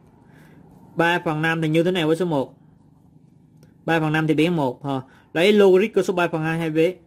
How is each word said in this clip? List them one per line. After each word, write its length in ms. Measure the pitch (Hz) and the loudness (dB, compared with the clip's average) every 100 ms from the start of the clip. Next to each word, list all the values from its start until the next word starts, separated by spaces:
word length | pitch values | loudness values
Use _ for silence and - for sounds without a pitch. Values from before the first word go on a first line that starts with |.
| _ _ _ - - - - - - | _ _ _ -20 -20 -20 -20 -20 -8
Ba 260 | - 170 175 | -2 0 0
phần 180 | 170 151 | -2 -2
năm 200 | 165 165 | -2 -2
thì 60 | 156 | 0
như 140 | 160 | 0
thế 80 | 170 | 0
nào 160 | 185 156 | 0 0
với 100 | 165 | -2
số 80 | |
một? 300 | 180 147 123 - _ _ _ _ _ _ _ _ _ _ - _ | -2 -4 -4 -10 _ _ _ _ _ _ _ _ _ _ -20 _
Ba 160 | - 165 | -2 -2
phần 120 | 156 | 0
năm 140 | 156 156 | 0 0
thì 80 | |
biến 220 | 151 165 170 | 0 0 0
một 280 | 131 127 | -2 -4
ha. 160 | 143 135 - - _ | -6 -8 -8 -20 _
Lấy 200 | 156 196 | 0 2
logarit 420 | 208 196 185 220 | 4 6 4 2
cơ 80 | 196 | -2
số 120 | 185 | -2
ba 140 | 180 170 | -2 -2
phần 140 | 165 | -2
hai 160 | 160 165 | -4 -4
hai 120 | 165 | -2
vế. 260 | 156 170 180 | 0 0 -2